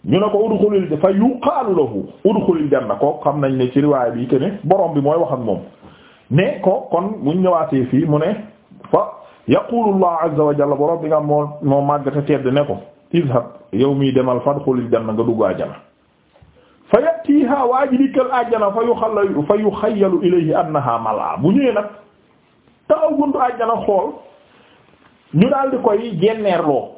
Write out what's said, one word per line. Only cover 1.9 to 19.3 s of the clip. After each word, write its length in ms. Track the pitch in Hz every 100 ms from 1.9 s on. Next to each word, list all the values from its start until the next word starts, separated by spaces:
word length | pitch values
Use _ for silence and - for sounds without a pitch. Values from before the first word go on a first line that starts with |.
| 101 - -
udxulil 440 | 196 208 - 165 147
janna, 240 | 135 113
kooku 260 | 101 143 151
xam 160 | - 147
nañ 160 | 135 131
ne 120 | 127
ci 100 | 139
riwaaya 300 | 147 135 120
bi 160 | 117 127
que 100 | 135
ne 180 | 165 202
Boroom 300 | 147 196 165
bi 80 | 147
mooy 160 | 139 165
wax 140 | 165
ak 60 | 131
moom. 200 | 113 87 - - - - - _ _
Ne 280 | 131 226 196
ko 240 | 196 196 -
kon 220 | 170 196 190
buñ 180 | 139 175
ñëwaatee 420 | 185 170 160 135 123
fii 140 | 131
mu 120 | 165 147
ne 160 | 165 214 - _ _ - -
fa 100 | 160 208 - - - -
yaqulu 460 | 143 - 233 220
Allah 220 | 190 180 165
azza 200 | 165 151
wa 100 | 151
jalla, 200 | 147 143
Boroom 260 | 139 147 170
bi 60 | 156
nga 100 | 156
moo, 260 | 147 147 147 -
moo 200 | 147 139
màgg 280 | 143 147 139
te 80 | 143
tedd 200 | 143 139 127
ne 140 | 139
ko, 120 | 147 98 - _ _
"Izhab, 320 | 170 143 120 113 - -
yow 200 | 98 139
mii 180 | 139 135
demal, 260 | 127 127 123
fadxulil 480 | 143 135 - 123 113
janna, 220 | 117 110
nga 100 | 110
dugg 180 | 120 110
àjjana." 320 | 101 87 76 - _ _ _ _ _ _ _ _ _ _ _
Fa 80 | 220
yatiha, 640 | 311 330 - 294 247 277
waa 200 | 247 254 277
ji 100 | 254
dikkal 320 | 277 254 254
àjjana, 400 | 254 233 226 202
fa 80 | 220
yuxalla-, 640 | 233 233 220 208 196